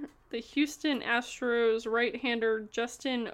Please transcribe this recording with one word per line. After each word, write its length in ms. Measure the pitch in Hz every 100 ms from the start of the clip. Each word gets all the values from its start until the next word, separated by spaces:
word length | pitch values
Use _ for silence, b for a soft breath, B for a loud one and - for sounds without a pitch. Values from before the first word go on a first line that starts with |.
| 294 - -
the 100 | 233
Houston 600 | - - 294 - 311 262
Astros 840 | - 233 240 - 247 233 226 226 226
right-hander 760 | 226 240 240 254 233 226 220 214
Justin 580 | - 240 - 269 254 226